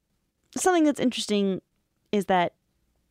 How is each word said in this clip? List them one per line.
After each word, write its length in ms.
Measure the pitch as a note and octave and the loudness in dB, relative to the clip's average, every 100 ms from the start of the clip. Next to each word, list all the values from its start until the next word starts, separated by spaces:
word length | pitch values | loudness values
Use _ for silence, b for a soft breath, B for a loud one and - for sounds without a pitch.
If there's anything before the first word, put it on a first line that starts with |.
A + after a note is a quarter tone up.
| _ _ _ _ _ - | _ _ _ _ _ -4
something 280 | F#4+ F4+ | 0 2
that's 160 | D4+ - | 2 0
interesting 600 | B3+ - - G#3 G3 F#3 - _ _ _ _ | -2 -4 -2 -2 0 -4 -10 _ _ _ _
is 140 | G#3 F#3 | -4 0
that 280 | F#3 F3 _ _ _ _ _ _ | 0 0 _ _ _ _ _ _